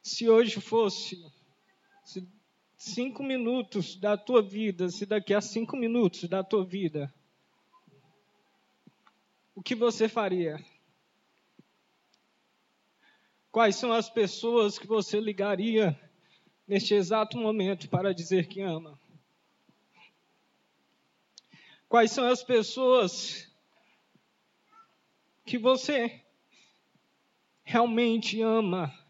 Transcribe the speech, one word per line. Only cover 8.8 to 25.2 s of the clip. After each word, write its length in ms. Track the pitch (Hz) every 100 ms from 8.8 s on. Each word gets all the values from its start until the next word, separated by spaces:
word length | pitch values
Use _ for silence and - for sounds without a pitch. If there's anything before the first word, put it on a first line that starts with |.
| - _ _ _ _ _ _
o 80 | -
que 120 | -
você 340 | 247 240 220 220
faria? 560 | 226 202 185 170 151 - _ _ _ _ _ _ _ _ _ _ _ _ _ _ _ _ _ _ _ _ _ _ _ _ _ _ _ _
Quais 240 | 226 226 196
são 160 | 247
as 160 | 233 -
pessoas 680 | - 196 - 233 233 208 202
que 80 | 190
você 340 | 220 190 208
ligaria 800 | 214 196 202 190 220 220 202 143 - _ _ _ _ _ -
neste 280 | 196 -
exato 420 | 208 180 220 214 240
momento 500 | 220 214 185 185 147
para 240 | - 196
dizer 340 | 180 165 185 175
que 140 | -
ama? 360 | 196 160 160 143 _ - _ _ _ _ _ _ _ _ _ _ _ _ _ _ _ _ _ _ _ _ _ - _ - - _ _
Quais 240 | 233 226
são 160 | 247 247
as 160 | 247
pessoas 1040 | - 240 214 - 254 254 190 - - - - _ _ _ _ _ _ _ _ _ _ _ _ 1077 1077 _ _ _